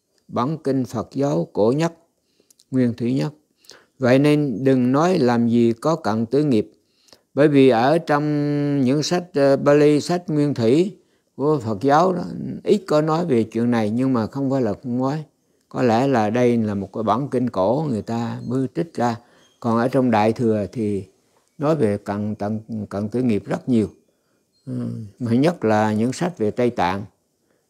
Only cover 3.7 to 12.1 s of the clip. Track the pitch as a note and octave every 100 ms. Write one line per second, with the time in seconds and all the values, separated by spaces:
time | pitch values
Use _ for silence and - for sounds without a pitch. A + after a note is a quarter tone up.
3.7 | - _ _ B2+ C3+ D3 D3+ D3 G2+ C3+
4.7 | C3 B2 C#3 E3+ F#3 B2 A#2+ A#2 A#2 A#2
5.7 | A2+ - C3+ G2+ A2 A2+ C3+ D3+ A2+ G2+
6.7 | _ _ _ _ _ _ - D3+ C#3+ C3+
7.7 | A#2 B2+ E3 E3 D3 D3+ D3 D3 D3 C#3+
8.7 | C#3+ B2 D3 C#3+ F3+ F3 C#3+ C#3 C3+ C#3+
9.7 | D3 D3 D3 C#3 F3 F3 D3+ D3 B2 A2+
10.7 | C#3+ F#3+ - _ _ _ - C#3 D3+ A2
11.7 | G#2 C3+ D3 F#3